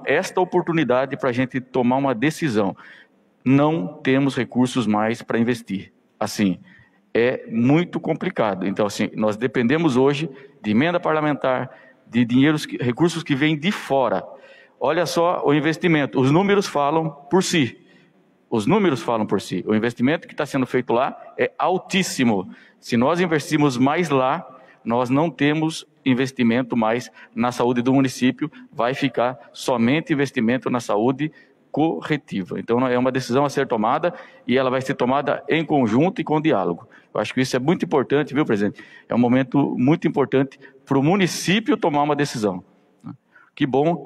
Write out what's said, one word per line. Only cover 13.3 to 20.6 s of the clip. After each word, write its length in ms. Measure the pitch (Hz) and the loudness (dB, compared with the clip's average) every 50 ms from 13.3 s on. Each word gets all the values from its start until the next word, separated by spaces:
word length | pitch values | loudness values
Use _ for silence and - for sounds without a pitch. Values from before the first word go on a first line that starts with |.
| 147 | 0
vêm 240 | 131 151 156 160 | 0 2 0 0
de 140 | 147 147 202 | 0 -2 -4
fora. 520 | 208 - - - 135 135 123 107 95 92 - - - - - - - - - _ _ - | -4 -4 -4 -2 0 2 2 2 0 -2 -4 -8 -16 -20 -20 -20 -20 -20 -20 _ _ -4
Olha 280 | 120 139 160 180 165 | -2 0 0 0 0
só 340 | - - 170 165 175 180 - - | 0 0 0 2 2 0 0 2
o 80 | 143 | 2
investimento, 720 | 143 151 139 165 151 - 180 180 156 147 139 - - 135 | 2 2 2 0 -2 0 0 2 2 2 0 0 0 2
os 80 | 127 135 | 2 4
números 380 | 147 180 202 202 202 202 190 | 4 4 4 4 2 2 0
falam 420 | - - 147 143 143 156 165 165 160 | 0 0 0 0 2 0 0 -2 -4
por 320 | - - - - - 185 | -6 -10 -6 0 2 2
si. 460 | - - 185 160 127 110 - - _ _ _ _ _ _ _ _ _ _ _ _ _ - | 2 2 2 2 0 0 -2 -10 _ _ _ _ _ _ _ _ _ _ _ _ _ -4
Os 140 | 120 110 101 | -2 0 2
números 380 | 131 190 220 196 170 135 - - | 2 2 4 4 2 0 0 -2
falam 240 | 127 117 110 107 | -2 -2 -2 0
por 120 | - 107 95 | 0 -2 -4
si. 240 | - - 92 87 - | -4 -4 -6 -4 -2
O 80 | 101 110 | 0 0
investimento 520 | 107 110 120 - - 120 139 165 180 - | 0 0 -2 -2 0 0 0 0 0 -4
que 60 | - - | -8 -8
tá 100 | - 151 | -6 -6
sendo 220 | 135 - 135 | -4 -2 -4